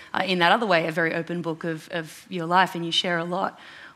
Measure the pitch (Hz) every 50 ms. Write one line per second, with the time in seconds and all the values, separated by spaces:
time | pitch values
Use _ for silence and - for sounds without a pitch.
0 | - - - - - 190 185 180 170 175 202 233 233 202 175 160 170 165 156 175
1 | 165 160 - 170 160 165 170 175 160 165 156 165 - 170 160 156 - - - 170
2 | 160 151 - - - - 185 175 160 165 175 190 185 175 - 170 170 165 160 -
3 | - 180 175 165 165 175 175 190 190 - - - - - - - - - -